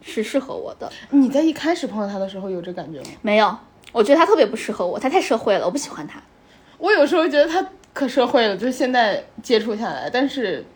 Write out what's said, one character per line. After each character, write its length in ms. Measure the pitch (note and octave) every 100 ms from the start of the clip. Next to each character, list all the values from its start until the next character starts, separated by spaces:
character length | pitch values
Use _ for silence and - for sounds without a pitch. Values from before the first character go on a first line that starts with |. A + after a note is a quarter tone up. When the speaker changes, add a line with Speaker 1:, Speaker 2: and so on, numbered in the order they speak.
Speaker 1:
是 220 | - A3+
适 160 | G#3+ C#4
合 160 | -
我 180 | - - -
的。 100 | - - -
Speaker 2:
你 180 | C#4 B3+
在 120 | C#4
一 120 | D#4+
开 220 | D4 D#4
始 100 | F4
碰 160 | A3+ G#3+
到 60 | G3+
他 100 | G3+
的 120 | F#3+
时 100 | G3
候 100 | F#3+
有 140 | F3
这 100 | F3+
感 160 | F3+ D#3
觉 80 | C#3+
吗？ 60 | - -
Speaker 1:
没 160 | G3+ G#3+
有， 180 | G3+ A3 - _ -
我 140 | A#3+
觉 80 | A3
得 40 | D#4+
他 80 |
特 120 | E4 E4
别 100 | G#3+
不 100 | A3
适 140 | -
合 160 | - F3+
我， 100 | D3
他 100 | C4
太 100 | F4
社 160 | - A3+
会 220 | A3 F#3
了， 80 | E3+
我 40 |
不 60 | B3
喜 140 | -
欢 160 | - D3+
他。 160 | - - _ _ _ _ -
Speaker 2:
我 140 | F4+
有 120 | G4
时 120 | C#4+ E4
候 100 | D#4+
觉 100 | D4
得 80 | D#4+
他 120 | F4+ F#4+ - _
可 140 | - C4
社 200 | C4+ B3
会 200 | B3 G#3+
了， 100 | F#3+
就 100 | B3
是 60 |
现 200 | B3+ B3+
在 300 | B3 G#3+ D#3 - -
接 160 | - A3
触 160 | A3
下 120 | G#3 G3+
来， 220 | C#3 C3+
但 200 | B3 C4+
是 360 | C#4 G3 C3+ -